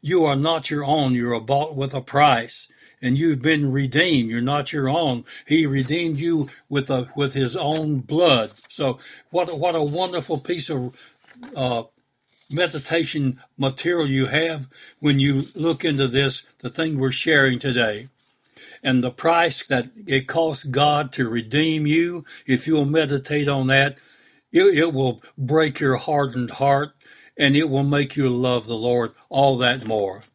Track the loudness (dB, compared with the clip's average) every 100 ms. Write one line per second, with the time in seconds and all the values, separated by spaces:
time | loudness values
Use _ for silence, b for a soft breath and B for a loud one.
0 | 0 2 2 2 0 -2 -2 -4 0 2
1 | 2 0 0 -2 0 -2 0 -4 -6 -6
2 | -2 4 6 4 -2 -14 -20 b b b
3 | -2 2 2 2 2 2 2 0 0 0
4 | 2 2 0 -2 -2 -2 -4 -4 -2 0
5 | 0 -2 -8 B B 0 2 0 -2 -2
6 | -2 -2 -2 -2 -4 B B -6 -2 -4
7 | -4 -4 -4 -2 -2 -2 -4 -2 -2 -4
8 | -2 2 4 2 -2 -10 -20 -6 -4 -4
9 | B B B -4 -2 -2 -2 0 -2 -2
10 | -4 -4 -4 -6 -4 -6 -4 -6 -6 B
11 | B B B B -16 -6 -4 -4 -8 _
12 | _ _ _ _ _ -4 -2 -4 -4 -2
13 | -2 -2 -2 -4 B -4 -4 -2 -2 0
14 | 0 0 0 0 -2 -4 -10 B B B
15 | 2 4 4 2 -2 -4 -2 0 -2 0
16 | 0 0 0 -4 -12 b -12 -6 -4 0
17 | -2 -2 2 4 4 0 -2 0 0 -2
18 | -12 _ _ _ _ B B B 0 0
19 | 0 -2 2 4 2 -2 -2 -2 -2 -12
20 | -2 -2 0 0 0 -2 -4 2 2 2
21 | -2 -4 -2 -2 -2 0 0 0 2 2
22 | 0 -4 -14 B -2 0 2 0 2 2
23 | 0 -2 -2 -2 0 0 4 4 4 -2
24 | b b b b b 4 4 4 2 2
25 | -2 -2 B -8 0 2 2 0 0 0
26 | 0 0 0 -2 -6 0 2 2 0 _
27 | B B B 0 4 4 2 0 2 0
28 | 0 0 0 2 0 0 -2 -4 0 0
29 | 0 b b 2 2 4 0 0 -2 -2
30 | -2 -6 -18